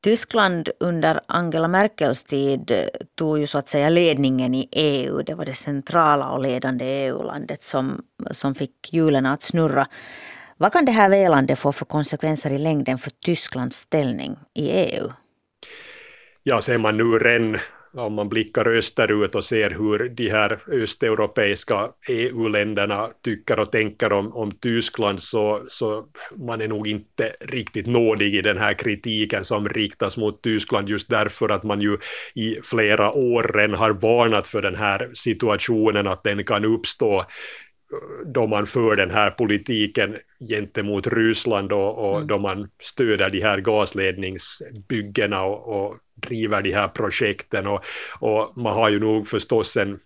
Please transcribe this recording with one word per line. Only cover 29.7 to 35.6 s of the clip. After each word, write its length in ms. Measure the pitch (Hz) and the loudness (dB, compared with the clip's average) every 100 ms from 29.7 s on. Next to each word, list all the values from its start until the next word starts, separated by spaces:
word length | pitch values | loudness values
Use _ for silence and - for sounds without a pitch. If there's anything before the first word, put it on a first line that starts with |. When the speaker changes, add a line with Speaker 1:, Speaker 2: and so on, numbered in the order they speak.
| 113 104 - 101 117 | -2 -4 -2 -4 -2
Speaker 2:
mot 240 | 107 104 | -4 -2
Tyskland, 480 | 117 110 - 113 101 | -2 -2 0 -4 -2
just 200 | 104 - | -6 0
därför 400 | 113 107 - 110 | 0 0 0 0
att 140 | 101 | 0
man 180 | 107 101 | -2 0
ju 160 | 104 101 - - - - | 0 -2 -6 -12 -10 -6
i 240 | 110 110 | -6 -6
flera 480 | - 117 107 107 104 | -4 0 4 4 4
år 320 | 143 123 117 113 | 2 2 2 2
redan 240 | 107 107 98 | 2 2 2
har 140 | 113 | 2
varnat 560 | 98 107 120 117 104 98 | 2 2 4 4 2 0
för 140 | 110 | -4
den 140 | 98 90 | -4 -2
här 340 | 104 98 - | 0 0 -4
situationen, 920 | - - 110 117 101 | -4 -2 0 0 0